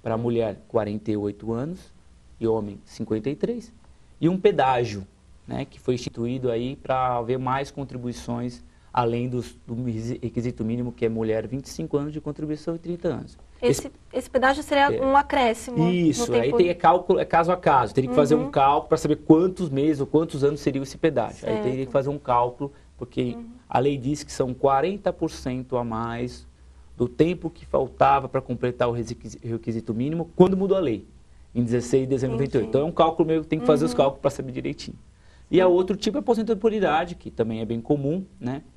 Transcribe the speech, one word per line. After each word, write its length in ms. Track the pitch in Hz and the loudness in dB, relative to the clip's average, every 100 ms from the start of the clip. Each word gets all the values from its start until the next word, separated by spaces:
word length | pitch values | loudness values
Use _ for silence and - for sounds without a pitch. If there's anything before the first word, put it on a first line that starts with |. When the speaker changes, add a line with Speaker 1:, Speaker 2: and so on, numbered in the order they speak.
Speaker 1:
pra 160 | 117 113 | -4 -2
mulher 440 | 120 117 113 95 - | 0 2 2 0 -2
quarenta 440 | 117 104 104 110 | 0 0 -4 -2
e 60 | 107 | -2
oito 340 | 104 101 107 | -2 -4 -6
anos 400 | 113 147 185 - - - - - - | -4 -6 -10 -16 -20 -20 -20 -20 -4
e 60 | |
homem 340 | 113 110 104 98 | 0 0 -2 -12
cinquenta 440 | - - 110 110 120 | -18 -12 -4 -2 -4
e 60 | |
três, 380 | 143 196 240 - - - - - - | -4 -4 -4 -10 -20 -20 -20 -20 -2
e 100 | 151 | 0
um 100 | 190 | 4
pedágio, 680 | 208 165 131 123 117 101 95 _ _ - - | 2 4 2 2 0 -4 -10 _ _ -20 -10
né, 180 | 123 | -8
que 140 | 139 - | -8 -6
foi 160 | - | -4
instituído 540 | 123 - - 117 131 123 | -2 -4 -6 -6 -2 -2
aí 260 | 117 123 | -2 -4
pra 420 | 143 - 131 127 120 | -8 -4 -2 0 -2
haver 200 | 113 131 | -2 -4
mais 320 | 127 135 139 | -2 -2 -4
contribuições, 920 | - 131 127 123 117 - 120 123 123 - _ _ | -10 -10 -8 -8 -8 -8 -6 -6 -10 -20 _ _
além 340 | 123 117 120 123 | -2 0 0 -2
dos, 300 | 123 113 - - | -4 -8 -16 -10
do 80 | 117 123 110 113 - | -6 -6 -6 -6 -8
requisito 420 | 117 123 120 123 | -6 -4 -6 -6
mínimo, 280 | 110 120 123 | -6 -4 -6
que 140 | - | -4
é 40 | 113 | -2
mulher 360 | 113 113 110 110 | -2 -2 -2 -2
vinte 180 | 131 | -8
e 40 | 139 | -10
cinco 280 | - 160 147 | -10 -4 -4
anos 160 | 147 | -4
de 80 | 151 | -8
contribuição 540 | 151 147 151 151 - | -10 -8 -8 -6 -6
e 40 | 165 | -8
trinta 300 | 165 175 175 | -8 -6 -4
anos. 280 | 120 127 - - - | -4 -8 -18 -20 -4
Speaker 2:
Esse, 260 | 247 233 277 | 0 0 -4
Speaker 1:
Esse 40 | - - | -16 -10
Speaker 2:
esse 160 | - - | -10 -2
pedágio 320 | 254 247 277 | 2 2 0
seria 320 | 294 285 277 | 0 2 4
Speaker 1:
é. 60 | 233 | 2
Speaker 2:
um 160 | 269 277 | 4 2
acréscimo 600 | 285 285 240 226 - 240 | 2 0 2 -2 -4 0
no 120 | 170 | 2
Speaker 1:
Isso, 400 | 180 165 185 240 | 4 2 2 0
aí 100 | 120 | 2
Speaker 2:
tempo. 140 | 123 156 | 2 4
Speaker 1:
tem, 120 | 175 | 4
é 40 | |
cálculo, 460 | 170 165 180 180 185 | 4 4 4 4 2
é 60 | |
caso 260 | 151 165 170 | 4 2 4
a 60 | 180 | 2
caso, 360 | 170 135 110 | 4 4 4
teria 160 | - 127 | 0 2
que 60 | |
fazer 200 | 127 147 | 4 4
um 80 | 151 | 4
Speaker 2:
Uhum. 80 | - | 2
Speaker 1:
cálculo 380 | 143 135 143 - | 2 4 4 2
pra 80 | 160 | 0
saber 200 | 151 151 | 2 -2
quantos 520 | - 160 185 185 170 | 8 8 8 -2 -4
meses 300 | 135 151 143 | 0 0 0
ou 80 | 135 | 2
quantos 360 | 151 160 143 | 2 0 0
anos 160 | 139 147 | 0 2
seria 220 | 143 135 | -2 -2
esse 160 | 135 - | -6 -2
pedágio. 500 | 165 127 107 - 113 | 0 0 -4 -6 -4
Aí 100 | 113 | -2
teria 140 | 127 | -2
que 60 | 131 | -4
Speaker 2:
Certo. 140 | 131 | -2
Speaker 1:
fazer 180 | 139 135 | -2 -2
um 100 | 143 | -6
cálculo, 520 | - 120 123 - 143 - - - | 0 0 0 -4 -10 -10 -20 -14
porque 380 | 123 - 123 | -8 -4 -4
Speaker 2:
Uhum. 100 | 117 - - _ | -6 -14 -20 _
Speaker 1:
a 120 | 123 | 0
lei 180 | 139 143 | 0 0
diz 260 | 123 147 | -4 -4
que 80 | - | -8
são 220 | - 131 | -4 -4
quarenta 580 | 127 139 135 165 202 185 | 0 2 2 0 -2 -4
por 180 | - 160 | -2 -6
cento 480 | - 135 127 127 127 | -6 -6 -6 -4 -4
a 60 | |
mais 640 | 120 113 117 117 123 - - _ - - - | -2 -4 -6 -6 -8 -10 -20 _ -20 -20 -20
do 140 | - 123 | -4 -4
tempo 400 | - 160 175 165 | 2 0 2 -8
que 160 | - | -10
faltava 640 | - 135 131 - 139 139 131 | -4 -2 -2 2 4 4 0
pra 120 | 135 | -4
completar 460 | 127 123 127 123 123 | -4 -4 -4 0 -2
o 60 | |
requisi-, 440 | 120 113 117 113 - | -2 -6 -10 -14 -12
requisito 500 | 120 113 117 113 113 | -8 -6 -6 -6 -6
mínimo 380 | 110 139 165 165 | -4 -4 -4 -6
quando 200 | - 185 | 4 4
mudou 220 | 190 196 190 | 4 0 0
a 20 | |
lei, 260 | 147 104 - - - - - | 0 -4 -8 -20 -20 -20 -8
em 80 | 120 | -4
dezesseis 420 | 120 120 117 135 | 0 0 2 0
de 60 | 131 | 2
dezembro 280 | 131 127 - | -2 0 -2
de 60 | |
noventa 140 | 135 131 | 0 0
e 20 | |
oito. 80 | 104 | 2
Speaker 2:
Entendi. 80 | 131 | 0
Speaker 1:
Então 100 | 156 | 0
é 20 | |
um 40 | |
cálculo 340 | 170 160 160 160 | 2 2 4 4
meu 140 | 160 | 2
que 60 | 151 | 0
tem 120 | 160 | 0
que 60 | |
fazer 180 | 156 147 | 4 4
os 80 | 160 | 2
Speaker 2:
Uhum. 60 | - | 2
Speaker 1:
cálculos 240 | 139 135 | 2 2
pra 100 | 143 | -4
saber 220 | - 131 | -4 -10
direitinho. 440 | 127 135 147 - - - _ - - - | -8 -8 -8 -12 -16 -20 _ -20 -20 0
E 80 | 165 | 4
a 80 | 185 | 6
Speaker 2:
Uhum. 60 | |
Speaker 1:
outro 220 | 180 185 196 | 4 2 -2
tipo 200 | 220 285 | -2 -2
é 20 | |
a 20 | |
aposentadoria 400 | 294 226 220 214 | 0 0 0 0
por 100 | 226 | 0
idade, 440 | 214 180 160 175 | 2 2 2 -2
que 140 | 175 110 | -8 -12
também 300 | - 113 113 | -4 -2 -2
é 40 | |
bem 160 | 110 117 | -4 -6
comum, 440 | 113 147 139 180 190 - | -2 -2 0 -4 -8 -10
né? 240 | 123 139 - | -8 -8 -12